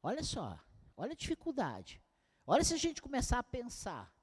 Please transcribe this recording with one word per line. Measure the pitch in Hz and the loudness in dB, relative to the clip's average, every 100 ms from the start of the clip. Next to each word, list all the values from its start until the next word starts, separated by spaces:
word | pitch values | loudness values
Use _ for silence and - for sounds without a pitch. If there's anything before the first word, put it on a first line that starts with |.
Olha | - 269 | 0 0
só, | 302 254 131 82 - - - - | 0 -2 -4 -8 -14 -20 -20 -6
olha | 214 | -6
a | 320 | -4
dificuldade. | - 320 339 269 170 98 - - _ _ _ _ - | -4 -2 -2 0 -2 -2 -10 -16 _ _ _ _ 4
Olha | 226 | 6
se | 349 | 6
a | 330 | 2
gente | 330 302 | 0 -2
começar | 269 269 - 247 | -2 0 2 2
a | |
pensar | - 254 240 - 208 143 98 _ | 0 -6 -6 -8 -6 -6 -8 _